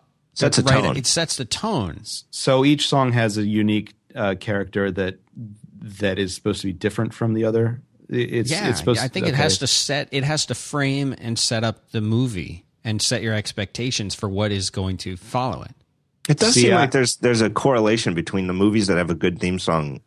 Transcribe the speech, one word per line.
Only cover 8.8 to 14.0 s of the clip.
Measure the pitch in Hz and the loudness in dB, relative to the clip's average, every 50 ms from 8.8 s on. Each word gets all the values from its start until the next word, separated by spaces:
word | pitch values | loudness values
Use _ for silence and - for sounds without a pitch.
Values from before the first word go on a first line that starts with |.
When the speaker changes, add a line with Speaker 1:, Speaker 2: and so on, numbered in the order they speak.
| 87 120 117 110 | 0 0 0 2
Speaker 2:
I | 127 127 | 0 -2
think | - 190 185 | -2 -2 -2
Speaker 3:
to, | 170 131 | 0 0
Speaker 2:
it | |
has | 139 147 160 - | 2 2 0 0
Speaker 3:
okay. | - | 0
Speaker 2:
to | 135 | 0
set, | - - - - - 139 147 143 - | 0 0 0 0 -2 -2 -4 -4 -4
it | - 139 131 | -4 -2 -2
has | 147 156 143 - | 0 -2 -2 -2
to | - - | -4 -6
frame | - - - - 143 139 135 135 139 139 135 120 | -8 -8 -6 -2 0 0 0 0 0 -2 -4 -4
and | - - 117 113 | -6 -6 -4 -2
set | - - - 120 110 113 | -2 0 0 0 0 0
up | 110 107 - _ _ | -2 -2 -6 _ _
the | - 113 | -6 -4
movie | 107 107 110 120 131 123 104 87 - - 80 90 - _ _ _ - | 0 0 2 2 0 0 -2 -6 -8 -8 -12 -16 -18 _ _ _ -6
and | 110 107 104 | -4 -2 -2
set | - - 120 107 110 | -2 -2 -2 -2 -2
your | 113 110 | -2 -2
expectations | 107 104 - - 110 98 - - - 120 131 - - | -2 -4 -6 -6 -6 -8 -6 -6 -6 -4 -4 -4 -4